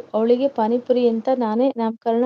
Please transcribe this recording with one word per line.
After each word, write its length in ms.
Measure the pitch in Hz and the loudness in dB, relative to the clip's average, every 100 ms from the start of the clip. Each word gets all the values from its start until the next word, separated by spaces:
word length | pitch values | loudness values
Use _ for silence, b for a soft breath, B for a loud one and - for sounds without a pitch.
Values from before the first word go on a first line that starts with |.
| - | -2
ಅವಳಿಗೆ 380 | 214 226 247 277 | -2 2 2 0
ಪಾನಿಪುರಿ 520 | 269 220 247 247 247 240 | 0 0 -2 0 0 2
ಅಂತ 220 | 226 220 254 | 0 -2 -2
ನಾನೇ 320 | 226 220 269 240 | 0 0 0 0
ನಾಮಕರಣ 500 | 226 226 233 226 | -4 -4 -2 0